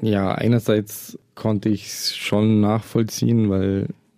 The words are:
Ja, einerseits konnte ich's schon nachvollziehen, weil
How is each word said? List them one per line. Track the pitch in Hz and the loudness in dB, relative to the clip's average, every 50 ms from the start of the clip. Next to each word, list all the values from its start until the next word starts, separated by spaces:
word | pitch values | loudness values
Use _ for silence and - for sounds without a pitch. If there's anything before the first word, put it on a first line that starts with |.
Ja, | - 110 104 98 98 92 - | 0 0 2 2 2 0 0
einerseits | 50 - 113 120 117 - - 107 107 104 - - - - - - - _ _ _ | 0 2 2 2 2 2 2 0 0 0 -4 -10 -16 -16 -16 -18 -20 _ _ _
konnte | - - 110 107 98 - 110 | -6 -2 -2 -2 0 0 0
ich's | 104 95 - - - - - - - | -2 -2 -4 -10 -12 -8 -8 -8 -8
schon | - - - - 104 107 110 110 107 | -6 -4 -2 0 2 4 4 4 4
nachvollziehen, | 104 104 107 110 - - - 120 113 107 - - 120 117 117 113 107 101 | 4 4 2 0 -2 -2 -2 -2 -2 -2 -4 -2 0 2 2 2 2 2
weil | 95 95 95 98 98 98 - - - _ _ _ _ | 2 0 0 0 0 -2 -2 -6 -8 _ _ _ _